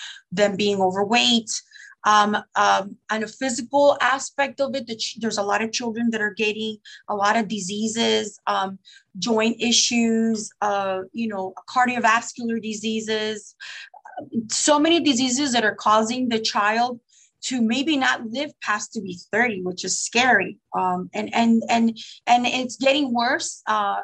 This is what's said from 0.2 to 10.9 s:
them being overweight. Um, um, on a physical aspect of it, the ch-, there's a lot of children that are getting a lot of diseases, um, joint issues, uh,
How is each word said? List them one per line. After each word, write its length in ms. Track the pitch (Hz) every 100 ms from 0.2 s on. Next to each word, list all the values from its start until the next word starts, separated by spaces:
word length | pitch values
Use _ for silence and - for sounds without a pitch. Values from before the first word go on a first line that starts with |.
| -
them 260 | 180 202 196
being 260 | 202 196
overweight. 680 | 185 185 202 233 240 233 - - _ - - -
Um, 320 | 208 214 208 208 - 202
um, 400 | 202 196 196 - -
on 120 | 220
a 40 | 214
physical 720 | - 269 233 240 285 285 285
aspect 600 | 247 269 - - 277 -
of 140 | 269
it, 120 | 269 233
the 100 | 220
ch-, 200 | - 226
there's 200 | 226 214
a 40 |
lot 200 | 202 202
of 100 | 220
children 380 | 220 240 220 233
that 100 | 220
are 140 | 208
getting 420 | 196 214 214 220 214 - - -
a 60 |
lot 220 | 208 202 226
of 120 | 196
diseases, 920 | 214 180 208 220 226 226 220 214 - -
um, 320 | 202 196 196 _ - _ 190
joint 380 | 233 220 226 233
issues, 920 | 240 226 - 240 226 226 226 214 - -
uh, 420 | 208 202 196